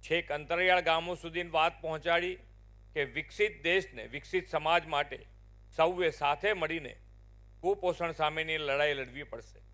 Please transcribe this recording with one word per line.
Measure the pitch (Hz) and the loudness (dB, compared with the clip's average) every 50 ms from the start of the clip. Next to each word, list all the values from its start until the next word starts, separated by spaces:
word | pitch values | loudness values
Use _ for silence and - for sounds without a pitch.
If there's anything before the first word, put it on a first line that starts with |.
છેક | - - 156 170 170 - 147 | -2 0 -2 -2 0 -2 -6
અંતરિયાળ | 147 151 135 170 170 185 185 180 180 | -8 -4 -4 -2 2 4 6 4 4
ગામો | 170 160 165 165 165 175 180 | 6 4 2 2 2 -2 -6
સુધી | 165 - 170 160 175 175 | -6 -8 -8 -6 -6 -6
વાત | 170 160 160 156 170 165 - - | 0 2 2 2 2 0 -2 -6
પહોંચાડી | 156 160 156 143 170 170 170 175 180 185 - - - - - - - - - - - - | -6 -6 -4 0 2 2 2 2 0 -6 -8 -14 -20 -20 -20 -20 -20 -20 -20 -20 -8 -4
કે | 156 143 | -4 -4
વિકસિત | 131 117 143 151 - - - 208 214 208 - 139 | -2 -4 -8 -8 -8 -2 0 0 0 0 -4 0
દેશને, | 165 175 190 185 - - 123 110 | 2 2 2 0 -2 -10 -14 -14
વિકસિત | 113 127 143 - - - 185 180 - | -10 -12 -12 -12 -4 -4 -4 -4 -2
સમાજ | - 156 151 156 165 175 156 | -4 -2 2 4 4 4 2
માટે | 156 156 143 147 143 135 131 - - - - - - - - - - - | 2 0 -2 0 -2 -4 -14 -14 -18 -20 -20 -20 -20 -20 -20 -20 -16 2
સૌએ | - 160 170 185 175 180 160 | 2 4 4 4 2 0 0
સાથે | 147 - 151 143 147 147 - 208 214 | 0 0 0 0 0 2 0 0 0
મળીને | 185 160 151 160 165 147 127 - - - - - - - - - - - - - - | 0 0 -2 -2 -4 -6 -10 -14 -16 -20 -20 -20 -20 -20 -20 -20 -20 -20 -20 -20 -4
કુપોષણ | - 180 202 202 - 180 165 - 175 165 160 | 0 0 0 2 2 -2 0 0 -2 -4 0
સામેની | - 156 151 151 160 160 160 160 156 | 2 0 0 2 0 -2 -2 -2 -2
લડાઈ | 151 143 139 143 147 151 147 | 0 0 2 2 2 2 2
લડવી | 139 131 123 123 139 147 | -2 -4 -8 -10 -14 -12
પડશે. | - - 117 - - - - - - | -12 -12 -14 -14 -16 -20 -20 -20 -20